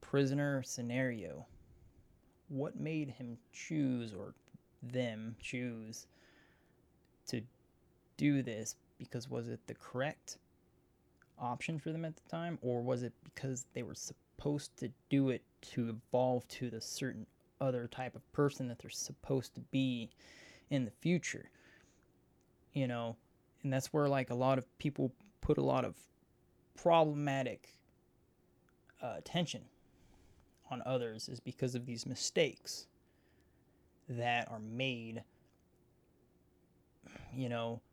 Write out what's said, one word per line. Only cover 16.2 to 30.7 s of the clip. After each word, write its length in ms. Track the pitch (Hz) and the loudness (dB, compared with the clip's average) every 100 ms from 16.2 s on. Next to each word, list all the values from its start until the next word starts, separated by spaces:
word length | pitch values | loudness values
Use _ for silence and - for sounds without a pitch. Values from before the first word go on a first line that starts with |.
| 127 123 - | 6 4 0
to 220 | - 127 | -6 -4
the 100 | 110 | -4
certain 460 | - - 131 - 113 _ _ _ | -6 -4 -2 -4 -10 _ _ _
other 260 | 139 123 120 | 2 2 -2
type 280 | - 127 110 | -4 -6 -6
of 160 | - | -8
person 360 | - 143 - 127 | 4 4 4 -4
that 100 | 117 | -4
they're 120 | 147 | -10
supposed 640 | - - 135 - 135 117 | -8 -6 -8 0 0 0
to 60 | - 120 | -10 -2
be 380 | 139 131 123 113 - - - - - - | 2 2 2 -4 -12 -20 -20 -20 -20 -2
in 140 | 143 120 | 0 0
the 40 | - | 0
future? 480 | 156 175 - - - - - - - _ _ _ _ _ _ _ _ | 4 4 2 -6 -10 -20 -20 -20 -20 _ _ _ _ _ _ _ _
You 140 | - 131 | -2 0
know, 300 | 120 117 117 _ _ _ _ | 0 -4 -6 _ _ _ _
and 100 | 143 | 0
that's 180 | 131 - | 0 2
where, 140 | 156 143 | 2 4
like, 220 | 139 127 | 4 2
a 60 | |
lot 240 | 123 127 135 | 2 4 4
of 200 | - _ | 2 _
people 320 | 151 139 135 - - _ | -2 2 -2 -2 -20 _
put 160 | - 147 | 2 4
a 60 | |
lot 240 | 135 131 120 | 6 4 2
of 100 | - - _ _ _ _ _ _ - | -4 -18 _ _ _ _ _ _ 0
problematic, 960 | 175 165 160 147 147 135 127 - - - _ _ _ _ _ _ _ _ _ _ _ - | 8 8 8 4 2 2 0 -4 -12 -20 _ _ _ _ _ _ _ _ _ _ _ -10
uh, 120 | 123 98 | -8 -6
attention 460 | - 170 170 120 - _ _ - - - - - - _ - | -4 -2 0 -4 -10 _ _ -20 -20 -20 -20 -20 -20 _ -10